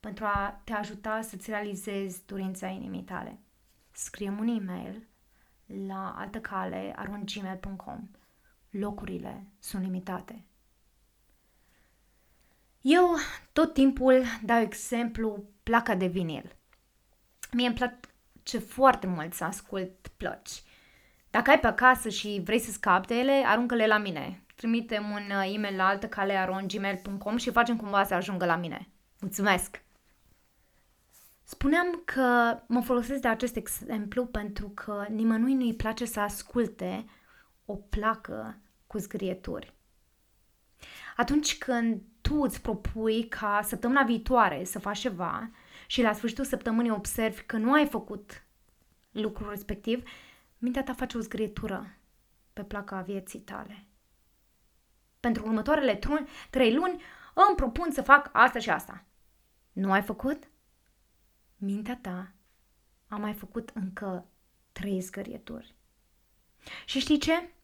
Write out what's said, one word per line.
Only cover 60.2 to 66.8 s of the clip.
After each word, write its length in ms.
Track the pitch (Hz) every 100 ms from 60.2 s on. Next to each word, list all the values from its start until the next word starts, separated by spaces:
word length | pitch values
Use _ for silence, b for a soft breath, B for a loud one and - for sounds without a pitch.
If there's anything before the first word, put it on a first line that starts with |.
| 262 294 - _ _ _ _ _ _ _ _ _ _ _
Mintea 400 | 196 202 214 247
ta 360 | 196 180 185 _ _ _ _ _ _ _ _
a 100 | 208
mai 160 | 208
făcut 380 | 208 - 233 226
încă 520 | - 190 185 202 180 - _ _ _ _
trei 280 | - 202 190
zgârieturi. 760 | 185 196 202 - - - - _ _ _ _ _ _ _ _ _ B B